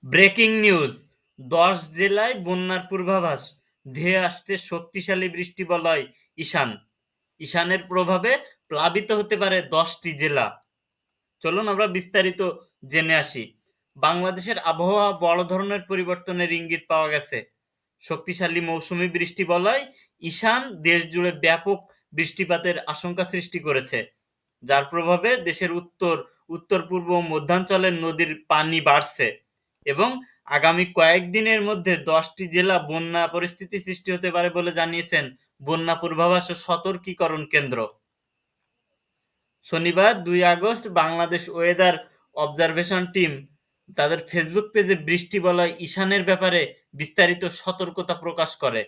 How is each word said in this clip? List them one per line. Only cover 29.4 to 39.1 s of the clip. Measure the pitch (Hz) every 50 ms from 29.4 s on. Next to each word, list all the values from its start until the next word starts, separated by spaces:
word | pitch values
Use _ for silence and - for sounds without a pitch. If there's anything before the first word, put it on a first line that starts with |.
| _ _ _ _ _ _ _ _ _
এবং | 143 139 147 202 247 262 254 - _ _ _ _
আগামী | - 143 147 139 160 170 175 180 175 175
কয়েকদিনের | 180 165 160 170 185 180 175 180 220 220 220 220 220
মধ্যে | 208 202 214 185 170 185 180 151 143
দশটি | 156 160 160 160 - - - 190 170
জেলা | 160 180 180 190 185 170 151 147
বন্যা | 156 165 165 165 170 170 170 165
পরিস্থিতি | 165 175 175 175 175 - 190 180 - 196
সৃষ্টি | 185 185 180 170 _ -
হতে | 185 175 180 180
পারে | 165 175 175 175
বলে | 170 180 170 175
জানিয়েছেন | 160 165 165 165 170 170 170 170 - 156 143 131 - _ _ _ _ _
বন্যা | 135 139 160 165 165 165 165
পূর্বাভাস | 160 170 165 160 156 170 175 180 180 175 -
ও | 175 170 -
সতর্কীকরণ | - 175 165 - 190 190 175 _ 190 180 _ 170 165 160 156 151 151 -
কেন্দ্র। | 151 143 131 123 117 110 104 - _ _ _ _ _ _ _ _ _ _ _ _ _ _ _ _ _ _ _ _ _ _ _